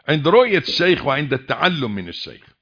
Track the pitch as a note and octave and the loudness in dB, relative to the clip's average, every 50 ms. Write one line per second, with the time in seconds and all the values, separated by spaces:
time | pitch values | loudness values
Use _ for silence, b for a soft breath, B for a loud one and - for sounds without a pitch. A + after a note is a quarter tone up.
0 | - - D3+ D#3 C#3 D#3+ F3 A#3 B3+ A#3+ G3+ E3+ - - D#3+ - E3+ F3+ F3+ - | -4 -2 0 2 2 4 6 6 4 4 2 -2 -2 -2 -2 0 2 2 2 2
1 | - C#3 C3+ C#3 D3+ C#3 C3+ B2+ - - C3 A#2+ D3 F3+ F3+ D#3 C3 A2+ G#2 G2 | 0 -2 -2 -2 -2 -2 -4 -4 -4 -4 -4 0 0 0 0 0 -4 -4 -4 -6
2 | F2+ F2 E2+ - - - A#1+ - _ _ _ _ | -8 -10 -12 -14 -14 -16 -16 -20 _ _ _ _